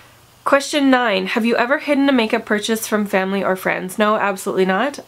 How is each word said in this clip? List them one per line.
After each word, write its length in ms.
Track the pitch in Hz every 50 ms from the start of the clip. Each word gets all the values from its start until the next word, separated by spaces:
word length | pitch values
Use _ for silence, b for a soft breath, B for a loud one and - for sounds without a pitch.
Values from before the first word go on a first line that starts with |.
| B B B B B _ _ _ -
Question 460 | - 277 277 277 - - 302 277 269
nine, 380 | 262 247 247 233 202 190 185 190
have 180 | - 247 214
you 100 | 233 233
ever 220 | - 233 240 277 302
hidden 320 | - 294 294 269 277 277
a 20 |
makeup 360 | 277 247 226 220 - 226 226 -
purchase 400 | 214 208 208 - 226 220 - -
from 180 | 220 208 214
family 380 | 196 - 190 190 190 196 196 -
or 120 | - 185
friends? 440 | 190 - 180 170 175 180 185 - -
No, 160 | 214 208 214
absolutely 500 | 214 - 202 196 190 - 208 - 180 190
not. 340 | 185 190 190 233 285 285 - -